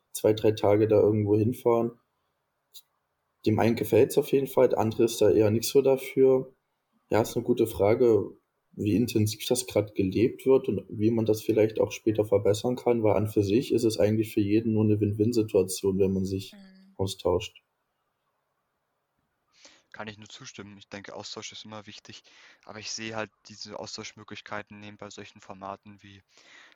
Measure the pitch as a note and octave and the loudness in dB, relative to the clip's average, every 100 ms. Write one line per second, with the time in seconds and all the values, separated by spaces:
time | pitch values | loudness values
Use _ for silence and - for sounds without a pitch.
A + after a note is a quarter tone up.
0 | _ - G#2+ G#2+ A2 A2 G2+ G#2 G#2+ G#2 | _ -2 0 2 0 0 2 2 4 4
1 | G#2 G#2+ G2+ G#2+ A2 B2 A#2+ A#2 A#2 - | 4 2 2 2 2 0 0 0 0 -6
2 | _ _ _ _ _ _ _ - _ _ | _ _ _ _ _ _ _ -20 _ _
3 | _ _ _ _ G#2+ A2 A2 A#2 G#2+ - | _ _ _ _ -2 2 2 0 2 4
4 | C3+ - C#3+ C3+ C3 - B2 - A2 A2+ | 4 2 0 -2 0 2 2 2 -2 0
5 | A2+ - G#2+ - G#2+ A2+ - C#3 C3+ C3 | 0 2 2 4 4 2 2 2 4 0
6 | - C3+ C3 C3 C3 _ _ _ _ _ | 0 4 4 4 0 _ _ _ _ _
7 | - G#2 B2 B2 - - A2+ - G2+ A#2+ | -2 0 0 -4 -2 0 0 2 2 4
8 | A#2+ G#2 F#2 - _ _ _ - G#2 G2 | 4 4 0 -10 _ _ _ -6 -2 0
9 | A2+ A2+ G#2+ - - B2 - G#2+ G#2 - | 0 0 0 -2 -4 -4 0 -2 -2 -2
10 | F#2+ G2 B2 - C3 C3 - G#2 - G#2+ | -2 2 0 0 2 2 2 -6 -6 -2
11 | A2 A2+ A2 A2 - A2+ A2 - A#2+ - | 0 0 0 -2 0 2 2 0 -4 -2
12 | A2 G#2+ G#2 G2 A#2 G#2+ B2 B2 B2 A#2+ | -2 0 0 2 2 0 -2 -2 0 2
13 | G#2+ - G#2+ A2 G2+ A2 - A2+ A2+ - | 2 2 0 0 2 0 2 0 0 2
14 | G#2 A2 G#2+ - G2+ G#2+ A#2 G#2+ G#2+ G#2 | 0 2 -2 -2 0 0 2 0 2 2
15 | G2+ G#2+ G#2+ A#2 G#2+ G2 F#2 - G2 F#2+ | 0 0 0 2 2 0 0 -2 -2 0
16 | F#2+ F#2+ F#2+ G2 - - - - _ - | 0 0 -2 -6 -8 -20 -20 -20 _ -6
17 | F#2+ - F2+ F2+ - _ _ _ _ _ | -6 -4 -2 -2 -4 _ _ _ _ _
18 | _ _ _ _ _ _ _ _ _ _ | _ _ _ _ _ _ _ _ _ _
19 | _ _ _ _ _ _ - _ _ - | _ _ _ _ _ _ -20 _ _ -16
20 | G#2+ G2+ G#2+ - C3 - G#2 G2+ - G2+ | -16 -16 -20 -20 -20 -18 -20 -20 -18 -16
21 | G2 - G2+ A2 - - G#2+ G#2+ G#2 - | -14 -16 -14 -14 -16 -18 -16 -16 -18 -20
22 | - - _ - - _ - G#2+ G#2 A#2 | -20 -20 _ -20 -20 _ -20 -16 -12 -10
23 | A2 A2 G#2+ _ - G#2 G#2+ - G#2+ - | -8 -8 -10 _ -20 -20 -16 -14 -12 -12
24 | G#2+ - G#2+ G#2+ - G#2 G#2 G#2 G#2 G#2 | -14 -16 -18 -18 -12 -12 -12 -18 -20 -18
25 | G2+ G#2 G#2 G#2+ - F#2+ F#2+ G2 G#2+ G2+ | -18 -18 -20 -20 -20 -16 -14 -14 -18 -20
26 | G2+ G2 _ _ _ - - | -20 -20 _ _ _ -20 -20